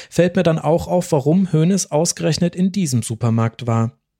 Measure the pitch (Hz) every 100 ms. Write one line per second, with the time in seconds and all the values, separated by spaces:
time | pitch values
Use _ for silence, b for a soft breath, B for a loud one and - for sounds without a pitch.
0 | B - 180 180 170 160 147 165 - 175
1 | 175 151 139 180 190 156 165 196 - 151
2 | 170 - 170 151 170 175 190 196 160 123
3 | - 110 117 113 113 - 120 113 113 -
4 | _